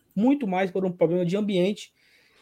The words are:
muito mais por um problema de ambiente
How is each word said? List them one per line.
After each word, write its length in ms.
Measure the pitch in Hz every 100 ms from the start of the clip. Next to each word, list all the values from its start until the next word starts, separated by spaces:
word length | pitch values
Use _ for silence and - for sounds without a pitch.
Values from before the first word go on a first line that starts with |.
| _ -
muito 320 | 240 285 220
mais 240 | 185 190
por 120 | -
um 80 | 190
problema 320 | 175 160 180
de 140 | 175 196
ambiente 560 | 208 185 185 214 - _ _ _ _ _